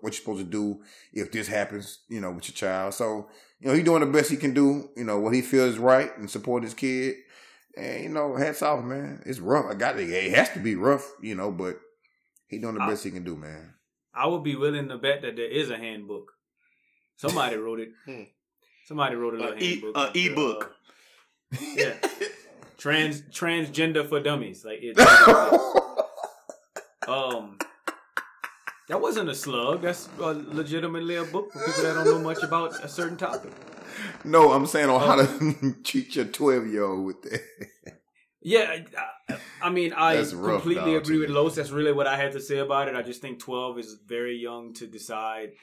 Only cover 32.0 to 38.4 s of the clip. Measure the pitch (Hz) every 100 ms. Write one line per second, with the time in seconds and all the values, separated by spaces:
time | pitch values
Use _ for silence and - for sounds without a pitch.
32 | 160 165 160 165 - 165 165 - 143 -
33 | 170 170 185 - - - - - - -
34 | 202 - 156 165 151 139 143 156 143 127
35 | - 139 135 - 156 143 139 - - 135
36 | 127 143 113 - 147 127 110 107 101 95
37 | 95 - - 110 - - 101 _ - -
38 | _ _ _ _